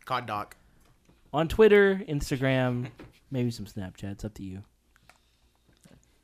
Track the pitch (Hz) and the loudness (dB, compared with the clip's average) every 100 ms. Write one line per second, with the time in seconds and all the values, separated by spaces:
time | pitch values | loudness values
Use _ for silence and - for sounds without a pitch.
0 | - 127 120 104 104 - _ _ _ _ | -8 -6 -6 -8 -10 -14 _ _ _ _
1 | _ _ _ 143 165 - 220 208 196 190 | _ _ _ -4 0 6 8 8 6 2
2 | 190 147 143 135 135 131 127 123 123 - | -2 -6 -4 -2 0 2 0 -2 -6 -12
3 | - - _ 135 123 117 98 - 95 - | -20 -20 _ -4 -4 -4 -10 -10 -12 -10
4 | 98 101 107 - 95 95 101 _ _ _ | -12 -10 -12 -12 -12 -12 -16 _ _ _
5 | _ _ _ _ _ _ _ _ - - | _ _ _ _ _ _ _ _ -20 -20
6 | _ _ | _ _